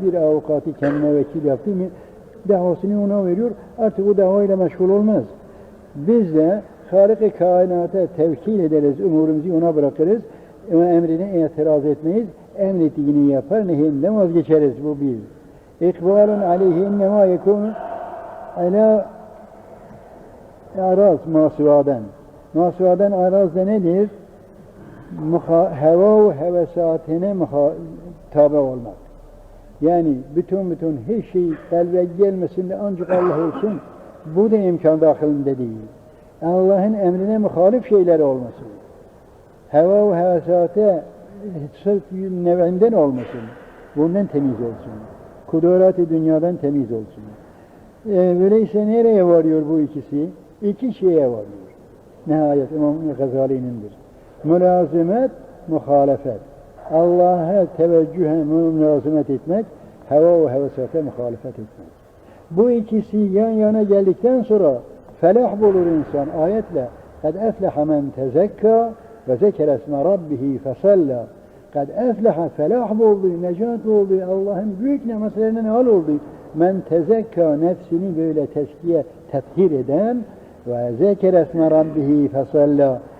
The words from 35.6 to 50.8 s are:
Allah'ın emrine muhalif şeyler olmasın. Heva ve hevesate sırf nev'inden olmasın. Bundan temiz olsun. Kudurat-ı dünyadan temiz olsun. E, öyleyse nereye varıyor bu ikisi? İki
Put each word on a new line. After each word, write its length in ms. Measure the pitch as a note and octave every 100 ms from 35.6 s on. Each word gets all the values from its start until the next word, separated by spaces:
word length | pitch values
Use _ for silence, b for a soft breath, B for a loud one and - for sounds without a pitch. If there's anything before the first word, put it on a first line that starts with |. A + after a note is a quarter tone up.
| A#2 A2 A2 - - B B -
Allah'ın 520 | E3 F#3 F#3+ G3 G#3
emrine 440 | G#3+ F#3 F#3 G3 A3
muhalif 500 | G3+ D3 F#3 B3 -
şeyler 320 | G#3 F3 D#3+
olmasın. 460 | C#3+ C3 A#2+ - A2+ - - - - - - - - - -
Heva 380 | D3 F3 G3+ G#3
ve 40 | E3+
hevesate 840 | F3+ F3 E3+ F3 E3+ G#3 G#3 E3 - - - G3+ G#3 E3 C#3+ -
sırf 200 | G3 G3+ - F#3 F#3+ F3+
nev'inden 480 | F3 F3+ F3 F3+ A#3
olmasın. 480 | G#3 C#3+ B2+ A#2 B2 A2+ - - - - D3
Bundan 300 | E3 F#3+ G3
temiz 280 | D3 C#3
olsun. 380 | A2 A#2 A2 A#2 G#2+ A2 - - - -
Kudurat-ı 600 | D#3+ E3+ F#3 F#3 F3+ E3
dünyadan 480 | D#3+ D#3+ D#3 E3+ F3
temiz 360 | C#3+ C#3+ A2+
olsun. 320 | A2+ G#2+ - G#2+ G#2 B B B B B - A3
E, 120 | F#3
öyleyse 680 | F3+ F3+ F#3+ A3 G#3 G#3 G#3+
nereye 380 | A#3 A3+ G#3
varıyor 380 | F3 E3+ D#3+ D#3 D3+
bu 100 | D#3+
ikisi? 480 | C#3+ C#3+ - C#3+ E3+ - - -
İki 300 | G#3 G3+